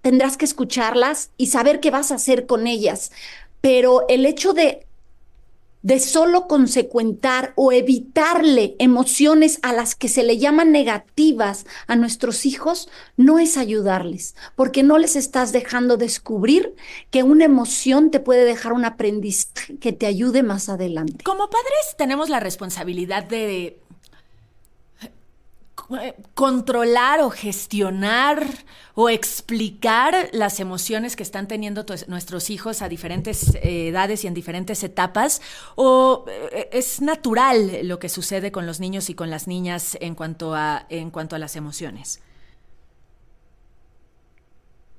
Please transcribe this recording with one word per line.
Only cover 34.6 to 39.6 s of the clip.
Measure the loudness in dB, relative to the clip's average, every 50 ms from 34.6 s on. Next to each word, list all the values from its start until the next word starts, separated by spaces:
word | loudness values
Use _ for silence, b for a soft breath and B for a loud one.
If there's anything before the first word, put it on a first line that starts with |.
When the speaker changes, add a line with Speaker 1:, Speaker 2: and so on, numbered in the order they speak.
| -8 -8 -8 -8 -8
Speaker 2:
etapas? | -6 -4 -2 -2 -2 0 0 0 0 -2 -4 B B B B B B B
¿O, | B 4 4 6 6 4 4 2 0 -4 -12 -12 -12 -10 -8
eh, | -8 -8 -8 -6
es | -4 -4 -4 -4 -4 -4
natural | -2 -4 -4 -2 -2 -2 2 2 4 4 4 4 2 0 -2 -6 -6
lo | -8 -8 -8
que | -10 -10
sucede | -10 -8 -8 -6 -6 -6 -6 -6
con | -8 -8 -10
los | -8 -10 -8
niños | -8 -8 -8 -8 -8 -8
y | -10
con | -10 -10 -8
las | -8 -10 -10
niñas | -8 -8 -6